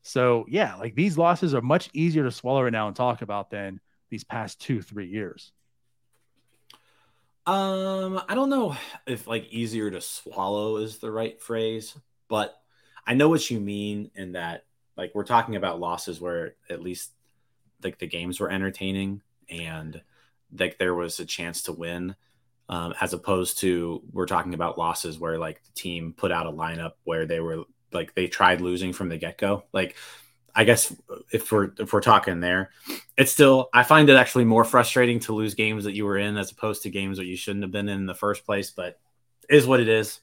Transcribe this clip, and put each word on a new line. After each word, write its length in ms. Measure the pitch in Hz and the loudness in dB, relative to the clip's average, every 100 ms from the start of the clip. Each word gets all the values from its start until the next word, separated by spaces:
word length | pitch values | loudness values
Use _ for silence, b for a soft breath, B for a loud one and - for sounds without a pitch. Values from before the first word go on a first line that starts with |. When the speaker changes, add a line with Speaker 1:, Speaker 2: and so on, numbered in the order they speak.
Speaker 1:
So, 440 | - 131 123 120 107 | -2 2 4 2 0
yeah, 240 | 165 - - | -2 -2 -4
like, 180 | 117 110 | -6 0
these 200 | 196 151 | 0 4
losses 380 | 170 175 175 | 2 2 0
are 80 | 135 | 0
much 300 | 123 170 - | 2 0 0
easier 300 | 143 170 156 | -2 0 2
to 80 | 127 | -2
swallow 320 | - 123 135 | -4 -2 0
right 100 | 123 | 2
now 140 | 110 107 | 0 -4
and 80 | 98 | -2
talk 260 | 123 117 | -2 -2
about 300 | 104 101 98 | -6 -8 -6
than 280 | 104 98 95 _ _ _ | -10 -10 -12 _ _ _
these 140 | 110 | -14
past 360 | - 120 104 - | -10 -10 -10 -12
two, 220 | - 117 | -6 -6
three 260 | 90 104 90 | -6 -12 -10
years. 440 | 104 95 - - _ _ _ _ _ _ _ _ _ _ _ _ b b b b b b _ - | -8 -8 -12 -20 _ _ _ _ _ _ _ _ _ _ _ _ b b b b b b _ -2
Speaker 2:
Um, 760 | 196 196 190 190 190 190 190 - | 0 0 -2 -4 -4 -4 -6 -4
I 60 | 226 | -2
don't 140 | 269 | 0
know 260 | 277 202 135 B B - | 0 -2 -4 B B -8
if, 220 | 120 - | -8 -4
like, 200 | 113 - | -6 -6
easier 400 | 117 113 110 104 | -6 -4 -2 -4
to 80 | 90 | -6
swallow 800 | - - - 101 98 104 107 110 | -10 -12 -10 -4 -2 0 -2 -2
is 220 | 110 110 | -6 -8
the 120 | 117 | -8
right 280 | 110 113 - | -4 -6 -8
phrase, 560 | - 113 110 113 110 - _ _ _ | -6 -4 -2 -4 -10 -20 _ _ _
but 280 | 110 101 - _ b b b - | -2 -2 -8 _ b b b 0
I 100 | 127 | 4
know 120 | 151 | 4
what 220 | 160 - | 4 0
you 80 | 113 | -4
mean 520 | 101 101 104 104 104 - | -4 -6 -6 -6 -10 -12
in 180 | 92 | -10
that, 320 | 90 85 - _ _ _ - | -8 -8 -10 _ _ _ -12
like, 180 | 90 | -8
we're 120 | 104 101 | -6 2
talking 300 | 120 113 107 | 2 2 -4
about 220 | 92 85 | -4 -4
losses 420 | 87 87 - 82 | -6 -6 -8 -8
where 340 | 87 85 82 _ _ | -6 -6 -8 _ _
at 120 | 85 | -12
least, 300 | 87 87 - _ _ _ _ _ _ _ | -10 -10 -14 _ _ _ _ _ _ _
like, 140 | 92 - | -10 -8
the 80 | 82 | -10
games 320 | 85 87 90 | -8 -8 -6
were 100 | 95 | -4
entertaining 720 | 95 98 95 95 95 95 101 _ _ _ | -4 -4 -4 -6 -4 -4 -8 _ _ _
and, 520 | 85 82 80 78 78 _ _ _ _ _ 95 | -12 -10 -10 -12 -16 _ _ _ _ _ -4
like, 200 | 110 - | -4 0
there 180 | 92 87 | 0 0
was 240 | 85 - | -4 -6
a 60 | 85 | -8
chance 380 | - 85 85 | -8 -8 -8
to 100 | - | -10
win, 420 | 80 85 87 90 95 _ _ _ _ - | -8 -8 -8 -8 -10 _ _ _ _ -10
um, 240 | 87 85 - | -6 -6 -4
as 100 | 87 | -4
opposed 480 | 87 - 92 90 - | -4 -2 0 0 -2
to 420 | 95 87 85 82 - | 0 0 -2 -8 -10
we're 120 | 92 85 | -6 -2
talking 280 | 90 87 | -2 -2
about 240 | 85 85 85 | -4 -4 -2
losses 420 | 85 85 87 78 | -4 -4 -8 -8
where, 180 | 82 82 | -6 -4
like, 240 | 80 76 | -6 -10
the 80 | _ | _
team 400 | - 90 85 82 - | -12 -10 -8 -10 -4
put 160 | 95 | -2
out 160 | 85 82 | -2 -4
a 40 | |
lineup 420 | 78 82 82 82 _ | -6 -6 -6 -10 _
where 220 | - 82 80 | -6 -4 -2
they 160 | 82 | -2
were, 240 | 82 80 - _ _ | -4 -6 -10 _ _
like, 240 | 87 80 - | -8 -4 -4
they 120 | 90 | -4
tried 340 | - 92 90 | 4 4 4
losing 320 | 90 90 92 | 0 -2 -4
from 160 | 87 92 | -4 -6
the 80 | 82 | -4
get-go. 480 | 85 - 98 101 - | -8 -2 -2 -2 -2
Like, 240 | 95 90 - B B B B _ 110 | -4 -4 -6 B B B B _ 4
I 100 | 110 | 6
guess 300 | 117 - - - - - | 6 4 -4 -14 -16 -6
if 200 | 107 - | -6 0
we're, 200 | 107 98 - | 0 0 -4
if 120 | 104 | -2
we're 60 | 104 | 2
talking 380 | 117 104 95 85 | 6 6 4 -2
there, 300 | 87 92 92 B B B B - | 0 0 -2 B B B B 2
it's 140 | 131 | 4
still, 380 | - 139 131 127 | 8 8 8 6
I 80 | 123 | 4
find 260 | 123 156 147 | 8 8 12
it 80 | 135 | 10
actually 300 | 123 127 117 | 8 4 6
more 180 | 113 | 6
frustrating 560 | 117 127 120 131 120 117 | 6 6 6 4 4 2
to 120 | 117 | -2
lose 220 | 107 107 98 | -2 -2 0
games 300 | 110 107 104 | 0 0 -4
that 80 | 101 | -4
you 100 | 101 | -2
were 120 | 98 | 0
in 200 | 101 104 | 0 -2
as 140 | 95 | -6
opposed 320 | - 110 101 | -6 -6 -6
to 80 | 104 | -6
games 260 | 98 98 98 | -6 -4 -6
that 80 | 90 | -8
you 100 | 92 | -8
shouldn't 280 | - 101 | -6 -6
have 80 | 98 | -4
been 180 | 101 101 | -4 -4
in, 120 | 98 | -4
in 40 | 95 | -6
the 80 | |
first 320 | 90 104 104 - | -2 -2 -2 -4
place, 240 | 101 95 | -4 -4
but 300 | - 90 - _ _ _ _ - | -8 -10 -12 _ _ _ _ 6
it 60 | 147 | 6
is 100 | 127 | 8
what 140 | 127 | 4
it 80 | 113 | 4
is. 320 | 110 107 - | 2 0 -8